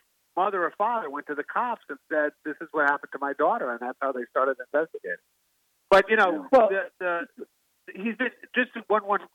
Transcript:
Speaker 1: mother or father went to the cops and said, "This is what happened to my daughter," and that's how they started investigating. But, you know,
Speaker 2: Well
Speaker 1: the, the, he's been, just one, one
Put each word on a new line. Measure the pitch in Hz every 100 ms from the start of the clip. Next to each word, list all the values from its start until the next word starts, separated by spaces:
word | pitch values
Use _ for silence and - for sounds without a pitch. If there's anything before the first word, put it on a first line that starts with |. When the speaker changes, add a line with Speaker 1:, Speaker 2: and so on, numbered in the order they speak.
| _ _ _ -
Speaker 1:
mother | 196 196
or | 165 -
father | 208 233 156
went | 139 143
to |
the | 143
cops | 143 202 247 220 -
and | 143 -
said, | 156 151 -
"This | 156 151
is | 160
what | 156 143
happened | 143 -
to | 139
my | 139
daughter," | 139 151 226 143
and | 120
that's | 127 131
how | 135
they | 127 120
started | 139 135 131 127
investigating. | 147 160 - 92 85 _ _ _ _ _ _ _
But, | 190 196
you | 220
know, | 190 156 -
Speaker 2:
Well | 262 214
Speaker 1:
the, | 196 185 -
the, | 185 170 170 - - _ _ _ -
he's | 190 214 202
been, | 214 - -
just | - 247 233 -
one, | 208
one | 202 202 180